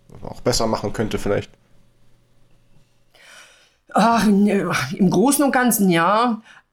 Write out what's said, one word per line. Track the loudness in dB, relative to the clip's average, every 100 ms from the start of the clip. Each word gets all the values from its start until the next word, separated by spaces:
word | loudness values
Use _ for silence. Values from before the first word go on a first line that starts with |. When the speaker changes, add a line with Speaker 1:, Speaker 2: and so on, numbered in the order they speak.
| _ -18
Speaker 1:
man | -16
auch | -8
besser | -4 -2 -2
machen | -4 -6
könnte | -6 -6 -4
vielleicht? | -4 -4 -6 _ _ _ _ _ _ _ _ _ _ _ _ -20 _ _ _ _ -20 -20 -20 _ _ _ _
Speaker 2:
Ach, | 0 2 4 2
ne, | 4 2 0 -2 -4 -6 0
im | 2
Großen | 2 2 2
und | 0
Ganzen | 0 0 0 2
ja, | 2 2 2 0 -4 -10 -20 _